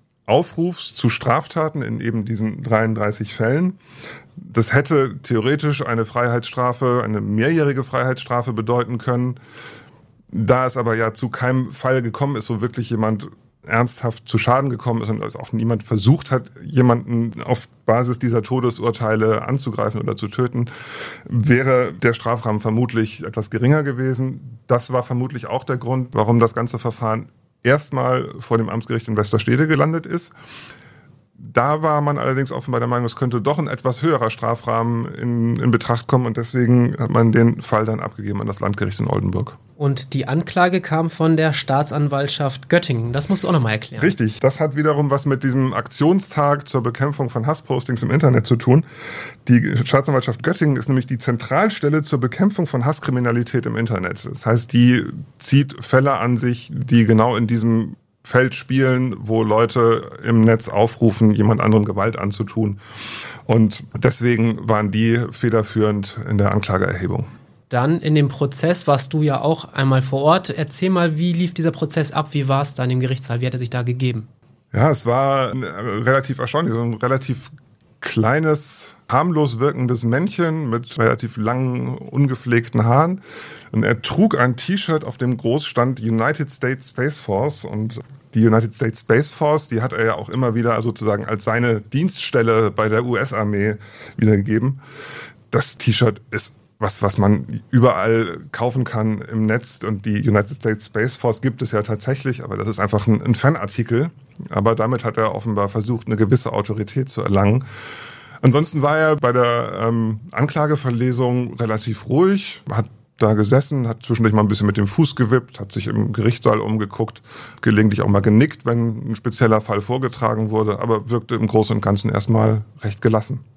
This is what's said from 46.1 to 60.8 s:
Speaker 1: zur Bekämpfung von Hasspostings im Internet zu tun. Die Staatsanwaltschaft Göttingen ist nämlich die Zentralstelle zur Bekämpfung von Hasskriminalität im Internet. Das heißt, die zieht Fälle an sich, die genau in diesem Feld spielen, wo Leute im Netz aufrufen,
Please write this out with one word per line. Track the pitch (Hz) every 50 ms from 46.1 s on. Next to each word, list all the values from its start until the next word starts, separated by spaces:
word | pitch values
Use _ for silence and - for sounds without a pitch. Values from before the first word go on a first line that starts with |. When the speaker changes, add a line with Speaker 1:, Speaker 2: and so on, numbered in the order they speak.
| 185 190 196 - - 151 143 143 143 143 -
Speaker 1:
zur | - - 131 113
Bekämpfung | 117 117 - 135 147 143 - 135 117
von | - 120 110
Hasspostings | 147 160 - - - 131 135 - - 123 110 -
im | -
Internet | - 151 160 135 123 117 -
zu | - 123
tun. | 117 - 123 127 160 - - - - - - - - - - - _ -
Die | - 123 120 - 101 -
Staatsanwaltschaft | 117 - - - 135 131 156 139 127 - 127 110 - -
Göttingen | 160 190 - 165 151 135
ist | 123 113 139
nämlich | 131 131 123
die | - 135 117
Zentralstelle | - 131 120 113 - - 131 160 208 220 202 - 151 143 151 156
zur | 151 - 151 127
Bekämpfung | 131 120 - - 196 208 202 - 165
von | - - 123 123
Hasskriminalität | 143 - - - - 127 123 123 120 117 120 117 - - 120 120
im | 120 113
Internet. | 110 113 113 110 92 92 90 92 - - -
Das | - - -
heißt, | 110 117 117 117 - -
die | 123 120 123 123 120 - - - - - - -
zieht | - - - 139 139 143 139 135 - -
Fälle | - 131 131 135 143 135
an | 85 113 123 123
sich, | 113 123 120 120 120 - - -
die | - 127 - 113 117 113
genau | 110 113 110 110 123 113
in | 110 117
diesem | 107 120 113 110 117 113 113 104 69 - - _ _ _ _
Feld | - - - 123 131 127 -
spielen, | - - - 131 135 135 131 127 127 127 127 -
wo | - - 107 113 113 113
Leute | 107 107 110 117 113 - 127 117 117 113 - - - - - -
im | 113 117 113
Netz | 110 113 113 113 -
aufrufen, | - - 104